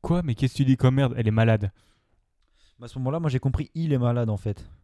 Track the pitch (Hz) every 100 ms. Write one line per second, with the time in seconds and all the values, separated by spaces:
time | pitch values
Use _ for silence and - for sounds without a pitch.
0 | - 175 165 113 135 - 135 131 127 131
1 | 135 120 110 110 113 110 101 - _ _
2 | _ _ _ _ _ _ _ _ 120 131
3 | 127 156 160 131 143 127 139 - 160 139
4 | 120 120 117 104 - 101 - -